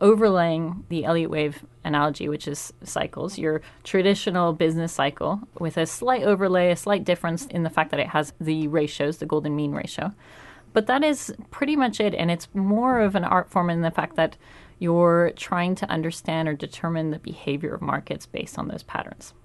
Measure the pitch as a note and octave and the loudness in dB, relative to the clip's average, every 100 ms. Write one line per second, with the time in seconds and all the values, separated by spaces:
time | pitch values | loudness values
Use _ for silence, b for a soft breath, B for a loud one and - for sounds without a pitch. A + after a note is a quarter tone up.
0 | G3+ G#3+ G#3+ F#3 E3+ D#3+ E3 F3+ - E3+ | 6 6 6 4 2 0 -2 -6 -6 -4
1 | D3 E3+ D#3+ D#3 D3+ D3 - - E3 D3 | 0 0 0 0 -2 -4 -16 -10 -2 0
2 | D3+ C#3+ D3 D3 - D3 - - - - | 0 0 -4 -6 -6 -10 -10 -14 -8 -6
3 | - - E3 - D#3 D#3 b b - F#3+ | -6 -6 -8 -4 -2 -2 b b -2 2
4 | F#3 G3+ - F3+ E3+ D#3+ E3 D#3+ E3 - | 4 2 0 2 2 2 2 2 -2 0
5 | C#3 - - G3+ A#3+ - E3 E3 D#3+ - | -2 0 -4 -4 -8 -8 -4 -2 -4 -2
6 | B3 B3+ G#3 G3 F#3+ F#3 F3+ E3+ - G3+ | 0 2 2 4 4 4 4 2 0 0
7 | - F3 E3 E3 - F3 D#3+ - D#3 C#3+ | 0 -2 -2 -4 -4 -4 0 0 0 0
8 | E3 D3+ C#3+ - D#3+ D#3+ D3+ D#3 D3 - | 0 0 -2 -4 -2 0 0 2 0 0
9 | D3 E3 D3+ D3+ D3+ D3 D3 C#3+ - - | -2 -2 -2 -2 0 -2 -2 -4 -6 -6
10 | D#3 - b b b b - A3 G#3 C4 | -6 -8 b b b b -2 0 2 2
11 | D#4 C#4+ - - - - C#4 D4+ B3+ G#3 | 2 0 -6 -14 -16 -4 0 2 2 2
12 | G#3 - E3+ E3+ - G3 G3 G#3 B3+ B3 | 0 2 0 -2 -4 -2 2 2 4 4
13 | G#3 F#3+ F3 F#3 - F#3+ F3 E3+ E3 E3 | 2 2 2 2 2 0 2 2 0 0
14 | D#3 - D#3+ - b b b - F3 E3+ | -2 0 0 -2 b b b -4 2 4
15 | F3 E3+ E3+ - - F3+ F3 F#3+ - E3 | 6 6 2 0 -4 -2 0 -2 -2 -2
16 | E3 E3 - D#3+ D#3+ D3 D3 - E3 E3 | -2 -6 -4 -2 -2 -4 -8 -6 -4 -2
17 | D#3+ D#3 - - - C#3+ D#3 - D3+ C#3 | -2 -6 -10 -8 -6 -4 -4 -6 -4 -4
18 | - - - - - - - - - - | -6 -10 -8 -10 -8 -8 -8 -10 -8 -8
19 | - - - - | -8 -14 -20 -20